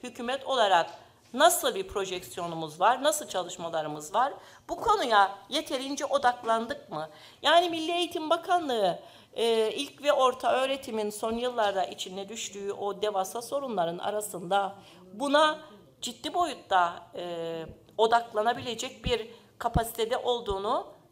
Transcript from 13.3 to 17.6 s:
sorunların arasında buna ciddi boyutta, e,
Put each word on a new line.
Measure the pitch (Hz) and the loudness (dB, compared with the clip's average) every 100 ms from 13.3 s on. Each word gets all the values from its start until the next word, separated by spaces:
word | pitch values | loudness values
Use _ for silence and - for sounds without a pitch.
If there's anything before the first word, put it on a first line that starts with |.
| 233 | -6
sorunların | 233 277 277 208 170 175 | -6 -6 -4 -2 -2 -2
arasında | - 208 208 180 175 196 196 - - - - | -4 -4 -6 -10 0 0 0 -8 -20 -20 -20
buna | 196 277 285 311 311 - - - _ | -6 2 4 4 2 -10 -20 -20 _
ciddi | - 233 - | -12 -8 -4
boyutta, | 359 339 247 - 190 175 180 - - | 0 0 -2 2 4 4 -2 -14 -10
e, | 175 170 165 165 | -8 -6 -6 -6